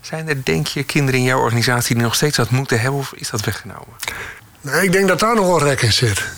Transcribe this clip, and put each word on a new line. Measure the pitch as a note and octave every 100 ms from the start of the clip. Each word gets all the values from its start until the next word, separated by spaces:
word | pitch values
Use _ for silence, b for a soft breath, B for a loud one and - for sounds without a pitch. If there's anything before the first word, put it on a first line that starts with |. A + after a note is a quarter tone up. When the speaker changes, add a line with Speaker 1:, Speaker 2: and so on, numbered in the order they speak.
Speaker 1:
Zijn | - D#3+ D#3+
er, | C#3+
denk | B2+ D#3+ D3+
je, | -
kinderen | C3+ D#3 C#3 C3
in | B2+
jouw | C3
organisatie | B2 A#2 A#2 A#2+ A#2 A#2
die |
nog | A#2 -
steeds | D3+ C#3+
dat | A2+
moeten | B2+ C3+ A#2+
hebben, | B2 C#3
of | C3+ -
is | -
dat | A2+ A2
weggenomen? | G2+ - - - - B B B B - -
Speaker 2:
Nee, | C3+ D3
ik | F#3+
denk | F#3 G3
dat | F3
daar | A3 A#3
nog | F#3
wel | E3+
rek | C#3+ C3
in | A#2+
zit. | G2 A#2 G2+ -